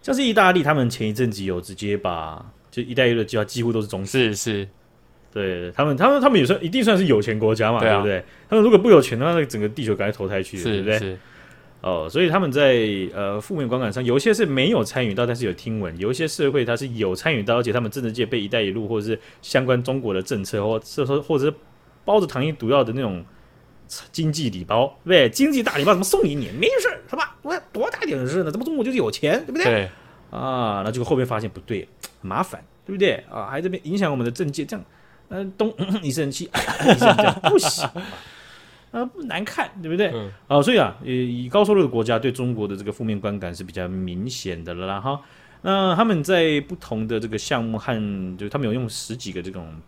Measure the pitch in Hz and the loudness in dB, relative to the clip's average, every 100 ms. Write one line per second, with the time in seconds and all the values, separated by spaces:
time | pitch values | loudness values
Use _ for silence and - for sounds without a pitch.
0 | - 262 262 214 190 180 143 151 123 123 | -2 0 2 6 6 6 4 2 2 0
1 | 107 107 123 101 95 87 - 92 104 101 | -4 0 0 0 -4 -4 -6 -8 -4 -2
2 | 92 85 80 80 107 - _ - 117 123 | -2 -4 -6 -12 -16 -20 _ -8 -4 2
3 | 127 117 110 113 104 123 117 110 104 95 | 4 4 0 -2 -2 -2 0 0 -2 -6
4 | 98 131 117 101 - 104 95 _ _ _ | -2 2 2 0 -2 -4 -4 _ _ _
5 | _ _ - 107 95 90 87 - 147 139 | _ _ -12 -4 -4 -4 -6 -2 0 4
6 | 214 285 262 220 123 190 165 240 226 190 | 4 4 4 2 2 0 0 0 2 2
7 | 190 110 104 107 107 110 110 117 110 101 | 4 2 2 0 0 2 2 2 2 2
8 | 104 92 - - - 214 214 208 220 175 | 2 -2 -6 -20 0 4 8 8 10 8
9 | 131 117 147 170 139 113 104 107 110 101 | 8 0 0 0 0 -2 -4 -2 -2 0
10 | 101 107 98 98 92 98 87 104 98 107 | -2 -2 -4 -4 -4 -6 -4 -2 0 0
11 | 98 92 - - - - - - 90 87 | -2 -10 -16 -20 -20 -20 -20 -10 -4 -4
12 | 80 139 180 170 175 131 143 123 110 101 | -2 0 2 2 0 4 6 6 4 0
13 | 90 90 98 104 - 180 127 127 117 101 | -4 -4 -4 -4 -4 -6 -2 -2 -2 -2
14 | 123 127 226 208 196 135 139 214 107 - | 0 2 2 2 2 2 2 2 0 -2
15 | 120 98 120 117 113 87 - 110 92 82 | -2 0 -2 -2 -4 -4 -6 -4 -6 -4
16 | 101 127 156 - 143 139 117 117 135 117 | -4 -2 -4 0 0 2 0 -2 -4 -2
17 | 101 92 160 139 101 117 117 113 113 139 | -2 0 0 0 2 0 2 0 -2 -4
18 | 120 110 117 123 101 117 101 98 104 113 | -6 -2 -2 -2 -2 0 0 -2 -4 -4
19 | 104 110 - - - 135 131 127 123 135 | -2 -6 -6 -20 0 0 2 0 0 -2
20 | 123 95 92 110 95 107 104 110 - - | -2 -2 -2 -4 -2 -2 0 -2 -4 -4
21 | 131 139 143 151 143 151 - _ _ _ | 0 -2 0 0 0 -4 -20 _ _ _
22 | - 208 170 131 147 151 110 139 117 123 | 2 2 2 -2 -4 -2 2 2 2 0
23 | 120 92 85 - - _ _ - - - | -4 -6 -10 -20 -20 _ _ -20 -18 -18
24 | - - 156 151 135 95 87 107 135 - | -12 -2 -2 0 -4 -4 0 2 2 -2
25 | - 180 123 - 277 277 233 147 139 180 | 4 6 6 4 2 2 0 0 4 4
26 | 196 392 170 143 101 110 226 523 466 330 | 4 2 2 0 -6 0 0 2 0 -4
27 | - 277 294 - 277 339 - 202 285 - | -8 -6 -6 -6 -8 -8 -8 -4 -4 -2
28 | 320 139 127 170 160 156 262 311 233 254 | -4 -2 -2 -2 -2 -4 -4 -2 -2 0
29 | 117 - 147 214 320 285 370 113 92 - | -2 0 0 0 -2 -2 2 2 -2 -10
30 | - - - 113 127 127 117 101 101 123 | -20 -20 -14 -8 -4 -2 -2 -2 -4 -4
31 | 120 131 123 113 107 92 - 104 - _ | 0 0 0 -2 -6 -12 -8 -8 -8 _
32 | - _ 95 101 190 - - _ - 190 | -20 _ -6 -4 -4 -6 -18 _ -12 0
33 | 190 107 - 104 101 135 180 180 147 196 | 0 0 -6 -10 -8 -6 -6 -6 -6 -2
34 | 180 139 120 123 160 139 143 220 - _ | 0 0 -2 -2 -6 -4 -8 -10 -14 _
35 | _ - _ 185 196 190 220 220 190 202 | _ -20 _ -10 -10 -2 -2 -2 -4 -2
36 | 156 131 143 139 175 - - - 269 196 | -2 -2 -4 -4 -6 -6 -4 0 4 6
37 | 233 220 208 190 - 392 151 - 143 170 | 6 6 4 2 4 4 4 -2 -4 -6
38 | 185 - - - - - - - _ 233 | -12 -14 -18 -20 -20 -20 -20 -20 _ -8
39 | 247 - 277 165 214 - 247 196 165 175 | -8 -8 -8 -6 -6 -4 -6 -6 -6 0
40 | 202 117 101 95 _ 143 143 240 120 - | 0 -2 -8 -14 _ 4 6 4 2 -2
41 | - 127 123 120 123 202 202 208 147 117 | -4 -2 -2 -4 0 2 6 6 4 2
42 | 110 113 131 127 123 113 104 98 104 101 | 2 2 0 -2 -2 -2 -4 -4 -6 -6
43 | 110 104 104 101 90 87 92 92 90 92 | -4 -2 -4 -4 -8 -10 -10 -8 -6 -4
44 | 92 90 113 123 95 85 82 87 92 98 | -6 -6 -6 -8 -8 -8 -8 -8 -6 -6
45 | 117 143 - - - - - 196 190 175 | -6 -6 -10 -20 -20 -10 -2 0 2 2
46 | 226 180 147 185 165 147 143 175 - 110 | 2 2 2 2 2 0 -4 -12 -8 -6
47 | 110 113 110 107 - 131 113 110 - 117 | -4 -4 -4 -8 -4 -4 -2 -6 -4 -4
48 | 104 98 92 90 101 143 123 117 120 - | -4 -4 -8 -8 -6 -4 -2 -2 -4 -8
49 | - 117 104 92 87 92 82 80 | -10 -10 -8 -8 -8 -10 -14 -16